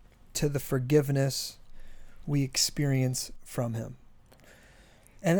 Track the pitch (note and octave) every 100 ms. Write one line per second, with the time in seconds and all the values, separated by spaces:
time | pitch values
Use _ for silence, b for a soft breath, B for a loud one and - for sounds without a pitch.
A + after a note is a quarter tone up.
0 | - - - - D3+ C#3+ - C3+ B2+ D3+
1 | C#3 C#3 C3+ - - - - b b b
2 | b b - C#3+ C3+ - - - C#3+ C3
3 | B2+ B2+ - - - - A#2+ A2+ A2+ B2+
4 | - - - b b b b b b b
5 | b b F3